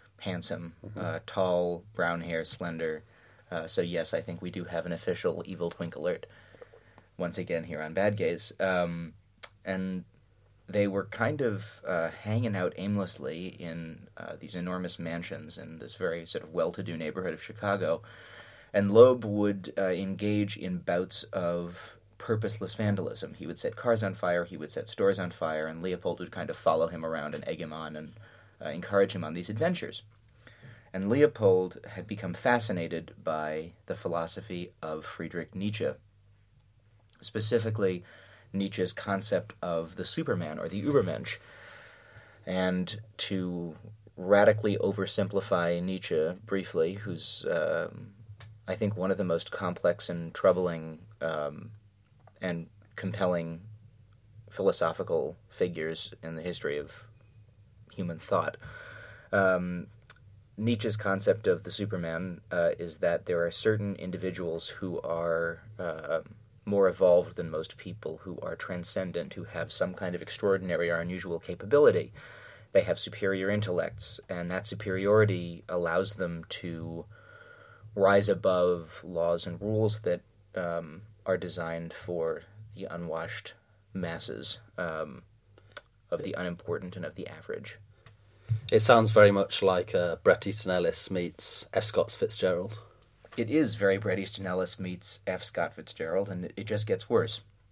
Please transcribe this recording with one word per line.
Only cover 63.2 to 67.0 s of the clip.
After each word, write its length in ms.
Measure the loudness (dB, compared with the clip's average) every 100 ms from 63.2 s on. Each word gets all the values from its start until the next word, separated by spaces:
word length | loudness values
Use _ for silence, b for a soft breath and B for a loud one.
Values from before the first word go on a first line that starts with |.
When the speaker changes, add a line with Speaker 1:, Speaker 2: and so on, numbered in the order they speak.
| 0
Speaker 1:
there 200 | 2 2
are 40 |
certain 420 | 2 2 2 0 -4
individuals 720 | -6 -4 -4 -4 -4 -4 -6 -6
who 200 | -6 -4
are, 600 | -2 -2 2 2 0 -4 -12 -8
uh, 420 | -6 -6 -2 -2 -2 -14 -20 -12
more 240 | 0 4 6
evolved 480 | 6